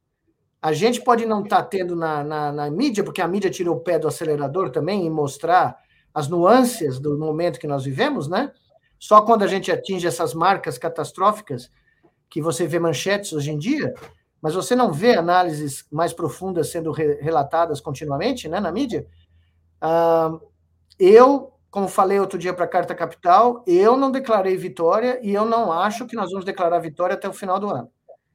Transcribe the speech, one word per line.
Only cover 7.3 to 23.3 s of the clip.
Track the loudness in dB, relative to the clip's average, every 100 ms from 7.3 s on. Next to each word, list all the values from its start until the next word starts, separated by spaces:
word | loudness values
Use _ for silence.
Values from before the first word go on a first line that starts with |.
| -2 -2 -4
que | -6
nós | -4 -4
vivemos, | -2 -2 -2 -4
né? | -4 -4 -8 _ _ _ _
Só | 6 6
quando | 6 2
a | 2
gente | -2 -2
atinge | -4 -2 -4 -2
essas | -2 -4
marcas | 0 2 2 -2 -6
catastróficas | -8 -6 -8 0 0 0 -6 -12 -12 _ _ _ _ _ _
que | -6
você | -4 -2 -2
vê | 0
manchetes | -2 -2 -2 -4 -4
hoje | -6 -6
em | -6
dia, | -4 -4 -4 -8 -18 _ _ _
mas | -6 -4
você | 0 2
não | 2
vê | 2 2 2
análises | 4 2 2 -2 -8 -10 -10
mais | -4 -4
profundas | -2 -8 -6 -8 -4 -4
sendo | -4 -6
re-, | -2 -2 -2
relatadas | -2 -2 0 0 -2 -2
continuamente, | -8 -10 -6 -4 -4 -6 -6
né, | -6
na | -4
mídia. | -4 -4 -6 -10 _ _ _ _ _ _ -8
Ah, | 0 2 4 2 2 -4 -14 _ _ _ _ 2
eu, | 8 10 10 6 -2 _ _
como | -6 -4
falei | 0 2 2
outro | -2 -4
dia | -6
pra | -4 -2
Carta | 0 -2 -4
Capital, | -8 -4 4